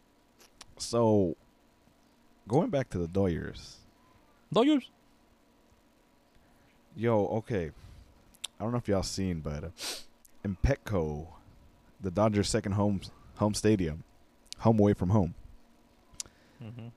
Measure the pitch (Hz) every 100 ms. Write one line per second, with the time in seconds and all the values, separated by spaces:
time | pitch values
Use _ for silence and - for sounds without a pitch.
0 | _ _ _ _ - - - - - 117
1 | 113 107 90 - _ _ _ _ _ _
2 | _ _ _ _ - 127 247 143 127 92
3 | 82 95 98 78 73 - - - - _
4 | _ _ _ _ - 156 269 294 - _
5 | _ _ _ _ _ _ _ _ _ _
6 | _ _ _ _ _ _ _ _ _ -
7 | 113 110 98 110 - 107 80 - - -
8 | - - _ _ - - 107 120 110 95
9 | - - 95 82 78 73 85 - - -
10 | - _ - - 104 92 - 110 - 101
11 | 78 76 80 - - - - _ _ -
12 | 95 87 110 104 98 113 104 101 104 98
13 | - - - - 107 101 107 107 82 80
14 | - _ _ _ - - 113 113 104 101
15 | 90 107 85 - - - - _ _ _
16 | _ - - _ _ - 113 120 117